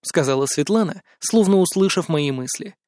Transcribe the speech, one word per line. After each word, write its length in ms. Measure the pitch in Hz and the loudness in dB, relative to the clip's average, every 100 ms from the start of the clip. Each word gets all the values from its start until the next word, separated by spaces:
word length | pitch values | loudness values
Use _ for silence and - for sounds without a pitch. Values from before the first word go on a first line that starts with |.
сказала 440 | - 175 135 135 139 | -2 -2 0 0 -2
Светлана, 560 | - 147 214 196 196 _ _ | -2 0 0 0 -4 _ _
словно 400 | - 226 196 196 | 0 2 4 4
услышав 500 | 185 - 190 190 170 | 2 2 0 0 -2
мои 220 | 156 143 | -2 -2
мысли. 460 | 131 127 - 208 _ | -4 -6 -10 -12 _